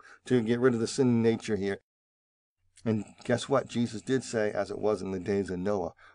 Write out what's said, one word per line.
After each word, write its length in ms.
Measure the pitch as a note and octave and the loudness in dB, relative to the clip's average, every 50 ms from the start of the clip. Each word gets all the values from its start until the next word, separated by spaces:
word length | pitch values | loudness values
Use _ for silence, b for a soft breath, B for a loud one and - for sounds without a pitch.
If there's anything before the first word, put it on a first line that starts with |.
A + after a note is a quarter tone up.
| B B B B B | B B B B B
to 160 | - B2+ B2 | 2 2 2
get 180 | A2 A2 A#2+ A#2+ | 4 2 0 4
rid 140 | B2 C3 A#2+ | 4 4 4
of 60 | A2+ | 2
the 80 | A2+ | -2
sin 340 | G#2 - - C3+ B2 A#2 A#2 | -2 0 2 4 4 4 6
nature 360 | A2+ A2+ A2+ - - A2 G#2+ | 4 4 2 2 -2 -4 -4
here. 220 | F#2+ G2 G2 G2 - _ _ _ _ _ _ _ _ _ _ _ _ _ _ _ _ _ _ _ - _ | -2 -2 -4 -4 -6 _ _ _ _ _ _ _ _ _ _ _ _ _ _ _ _ _ _ _ -6 _
And 220 | A#2 A2 G#2+ G2+ - - - - | -2 -2 -2 -2 -8 -16 -10 -2
guess 240 | - B2 A#2 - | -2 -2 -2 0
what? 200 | - C#3 B2 - | 0 0 0 0
Jesus 340 | - - A#2 A#2+ A2 A2+ G#2 | 0 -2 -2 -2 -2 -4 -10
did 220 | - - C3+ C3 - | -2 -2 -2 -2 -2
say, 280 | - - A2+ G#2+ G#2+ | -2 -2 -2 -2 0
"As 200 | G2+ G#2 G2+ F#2+ | -2 -2 -4 -4
it 80 | G#2 G2+ | -6 -2
was 220 | G2+ G#2+ G#2+ F2+ | 0 0 0 0
in 100 | G2 F#2+ | -4 -6
the 80 | F#2+ F#2 | -6 -4
days 320 | F2 G#2+ G2+ G2+ G2 F2+ | -2 -2 0 0 -2 -2
of 80 | F#2 F2 | -4 -4
Noah." 340 | F2+ G#2 G#2 F#2+ E2+ - - b b b | -2 -2 -2 -2 -4 -6 -8 b b b